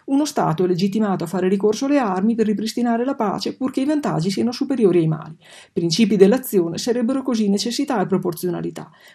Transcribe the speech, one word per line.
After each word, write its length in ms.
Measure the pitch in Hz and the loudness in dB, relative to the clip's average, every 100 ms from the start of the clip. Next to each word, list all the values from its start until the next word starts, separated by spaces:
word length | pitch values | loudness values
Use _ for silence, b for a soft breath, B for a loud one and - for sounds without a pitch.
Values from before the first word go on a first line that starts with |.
| - | -2
uno 180 | 277 | 0
Stato 400 | 294 - 160 160 | 0 0 0 2
è 40 | 185 | 0
legittimato 580 | 175 202 214 214 175 165 | 2 0 0 0 -2 -2
a 20 | |
fare 220 | 185 185 | 0 2
ricorso 360 | 196 214 220 269 | 2 2 2 2
alle 120 | 285 | 2
armi 360 | 220 180 214 | 2 0 0
per 120 | 226 214 | 2 0
ripristinare 580 | 202 220 - 240 233 | 0 -2 -2 0 0
la 120 | 254 - | 0 -2
pace, 420 | 208 185 - - | -2 -2 -6 -4
purché 240 | 254 262 | -4 -2
i 40 | 269 | 0
vantaggi 460 | 302 233 156 180 | 0 0 -2 -2
siano 220 | 196 226 | -2 -2
superiori 460 | - - 254 202 170 | -2 -4 2 4 4
ai 80 | 160 | 2
mali. 280 | 156 156 - B B B | -2 -8 -18 B B B
Principi 420 | 185 170 160 202 208 | -4 0 2 4 6
dell'azione 640 | 196 254 - 196 165 170 | 6 4 0 0 0 -2
sarebbero 440 | 254 233 233 269 | -2 0 0 -2
così 280 | 262 226 202 | -2 0 0
necessità 500 | 196 240 240 277 214 | 0 -2 -4 -2 -2
e 60 | 185 | 0
proporzionalità, 840 | 190 185 165 180 170 165 160 156 b b | 0 -2 -4 -4 -4 -6 -10 -16 b b